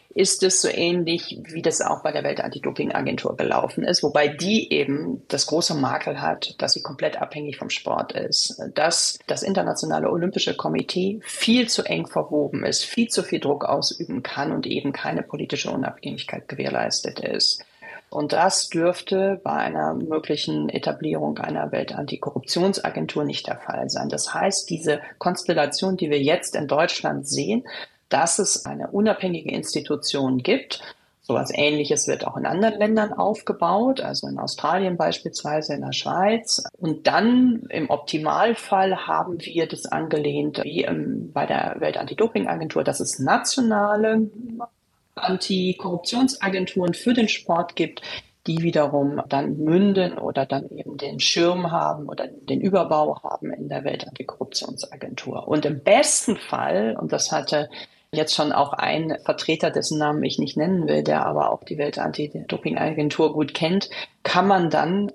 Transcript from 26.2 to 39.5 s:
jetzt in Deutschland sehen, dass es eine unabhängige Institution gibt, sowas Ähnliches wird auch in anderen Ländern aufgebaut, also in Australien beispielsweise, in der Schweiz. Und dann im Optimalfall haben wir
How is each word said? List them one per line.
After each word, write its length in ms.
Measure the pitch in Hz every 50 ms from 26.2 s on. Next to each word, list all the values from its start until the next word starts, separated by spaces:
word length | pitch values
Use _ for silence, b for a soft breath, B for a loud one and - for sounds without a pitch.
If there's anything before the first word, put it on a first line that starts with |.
| 135
jetzt 320 | 143 165 180 - - -
in 140 | - 151 135
Deutschland 600 | 135 147 165 175 - - - 156 147 143 135 139
sehen, 380 | 139 135 143 170 214 240 262 B B B B B B B B -
dass 300 | - 135 156 170 - -
es 260 | 196 170 - - -
eine 220 | - - 147 - - -
unabhängige 580 | 196 208 220 196 - - 185 175 165 - -
Institution 880 | - 160 156 - - 151 147 - 151 147 - - - 143 135 131 131 127
gibt, 420 | 123 - - 269 - - - B B B B B B B B _
sowas 300 | _ - 123 110 139 135 -
Ähnliches 540 | - 143 147 151 151 147 - 151 - -
wird 180 | - 143 - -
auch 120 | - -
in 100 | 139 131
anderen 320 | - - 175 208 226 214 202
Ländern 340 | 214 214 220 220 214 208 -
aufgebaut, 880 | - 180 190 214 - - - 202 - 175 170 180 202 233 262 269 -
also 280 | - - 139 - - 139
in 100 | 139 135
Australien 580 | - 143 - - - 147 165 185 196 185 180
beispielsweise, 800 | 165 160 151 - - - - - - - 151 151 156 151 - 147
in 60 | 143
der 100 | 139 135 139
Schweiz. 680 | - - 143 147 165 185 208 226 226 226 - - - - - - -
Und 300 | - 160 151 - - 143
dann 580 | - 165 208 233 247 254 254 254 233 - - -
im 220 | - - 156 -
Optimalfall 1160 | 147 147 - - - 156 156 151 147 151 190 233 226 - - - 214 190 190 196 185 160 - -
haben 320 | 160 160 165 180 175 165
wir 260 | - -